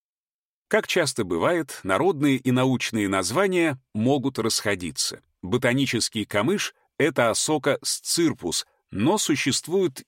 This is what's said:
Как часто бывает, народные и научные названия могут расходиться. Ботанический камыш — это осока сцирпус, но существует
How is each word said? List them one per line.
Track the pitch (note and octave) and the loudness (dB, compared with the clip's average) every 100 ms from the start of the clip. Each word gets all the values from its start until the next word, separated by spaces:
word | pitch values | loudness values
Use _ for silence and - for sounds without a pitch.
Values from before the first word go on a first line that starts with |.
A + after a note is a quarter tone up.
| _ _ _ _ _ _ - | _ _ _ _ _ _ -2
Как | G#3+ - | -2 0
часто | F#3 D3 - F#2 | 0 0 -2 -2
бывает, | E2+ A#2+ F3 C#3+ - | 0 2 0 -4 -8
народные | F#2+ F#2+ E3+ D3+ C#3+ C3 | 0 2 2 2 0 0
и | B2+ | 2
научные | B2+ C3 B2+ - A2+ G2+ | 2 2 0 -2 -2 0
названия | G2 F2+ C3+ G3 F3+ E3 C3+ _ | 0 0 0 2 2 0 -2 _
могут | G#2+ A#2+ C#3+ C3+ C3 | -2 0 0 -2 -2
расходиться. | A2+ - G#2+ G2 F2 C2+ - - _ _ | -2 -2 -2 -2 -4 -4 -6 -8 _ _
Ботанический | F2+ B2 B2+ C3 C3+ A#2 - A2 G2+ | -4 0 2 2 0 0 -2 -4 0
камыш — | G#2 A#2+ G3+ - - _ - | 2 2 2 -2 -10 _ -2
это | D3 C#3 A#2 | 0 2 2
осока | G2+ - D3+ C#3+ A#2+ | 2 0 0 0 -2
сцирпус, | - - - - E3 - F2 - - _ _ | -2 -6 -2 0 2 0 -4 -4 -6 _ _
но | F#2 B2+ G#3 | -2 0 2
существует | - C#3 C#3 A#2 - F#3+ F3+ - | 0 0 0 -2 -2 0 0 -2